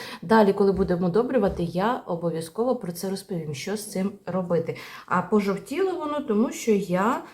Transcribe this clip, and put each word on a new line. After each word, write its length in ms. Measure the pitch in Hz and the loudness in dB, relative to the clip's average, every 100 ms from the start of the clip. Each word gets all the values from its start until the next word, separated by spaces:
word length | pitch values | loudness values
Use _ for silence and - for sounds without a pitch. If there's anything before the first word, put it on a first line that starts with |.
| - - | -6 -8
Далі, 320 | 170 220 202 | 4 6 6
коли 180 | 196 196 | 6 4
будемо 360 | 185 190 175 180 | 4 2 2 2
удобрювати, 560 | 196 247 254 196 170 | 2 2 2 2 0
я 400 | 170 170 214 254 - | -2 0 0 0 -4
обов'язково 720 | 170 170 160 165 - 254 247 | -4 -2 -4 -6 -2 0 0
про 160 | 175 | -4
це 180 | 170 190 | -6 -6
розповім, 440 | 190 - 175 151 | -6 -6 -6 -6
що 240 | 139 185 208 | -8 -6 -6
з 140 | - | -6
цим 200 | 190 196 - - | -4 -4 -4 -6
робити. 520 | 180 175 165 165 147 - - - | -4 0 0 0 -8 -12 -14 -2
А 160 | 180 | -2
пожовтіло 680 | 180 214 196 185 - 302 381 | 2 2 2 -4 -4 -2 -2
воно, 300 | 330 302 294 | -2 -4 -4
тому 300 | - 208 262 | 0 2 2
що 200 | - 233 | 0 2
я 520 | 202 165 180 214 311 - | 2 2 0 2 0 -6